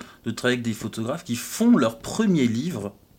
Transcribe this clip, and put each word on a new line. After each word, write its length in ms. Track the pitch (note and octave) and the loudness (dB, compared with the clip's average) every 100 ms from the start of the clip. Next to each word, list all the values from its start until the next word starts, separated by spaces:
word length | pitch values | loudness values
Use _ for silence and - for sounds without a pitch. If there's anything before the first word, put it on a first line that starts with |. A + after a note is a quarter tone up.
| - - | -6 -12
de 60 | A#2+ | -8
travailler 260 | A2 B2 B2 | -2 0 0
avec 80 | |
des 100 | A2+ | -2
photographes 500 | G#2+ A2 A2+ A2+ D#3+ | -4 -6 -6 -6 -6
qui 120 | - A#2+ | -6 -6
font 400 | - - A#3 G#3+ | -6 0 4 6
leur 220 | A2+ - | 4 0
premier 480 | - - A3 E3+ A#2+ | -6 0 2 4 2
livre 480 | A2 D#3 C3 G2+ - _ | 0 -4 -6 -8 -10 _